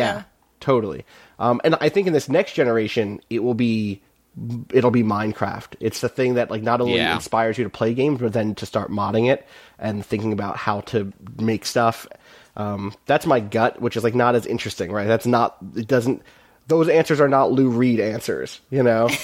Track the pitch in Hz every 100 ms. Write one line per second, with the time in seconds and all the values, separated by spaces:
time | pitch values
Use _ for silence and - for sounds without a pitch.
0 | 123 104 - _ _ _ 143 123 104 65
1 | - - - - 117 120 160 160 151 202
2 | 185 151 - 160 - - 127 113 107 117
3 | 104 104 - 113 123 117 120 110 104 98
4 | _ _ _ - 117 120 - 127 123 120
5 | 107 104 107 - 98 - - - 110 -
6 | 123 - 127 120 113 110 110 120 120 90
7 | 82 82 - 113 113 113 104 - 113 123
8 | 147 127 117 113 107 101 104 107 - 101
9 | 101 113 123 143 - - - - 107 104
10 | - 107 110 104 101 - 110 104 - 113
11 | 98 - 98 - 110 104 - 123 117 -
12 | - - - - - 107 104 101 101 -
13 | - 147 170 127 101 110 120 - 120 113
14 | 113 123 123 120 - 117 110 - 87 104
15 | 104 113 120 120 117 - 95 113 113 127
16 | 123 - - - _ _ - 165 165 160
17 | 160 147 143 135 101 131 131 117 127 110
18 | 107 113 - 67 65 - _ 135 123 113
19 | 120 -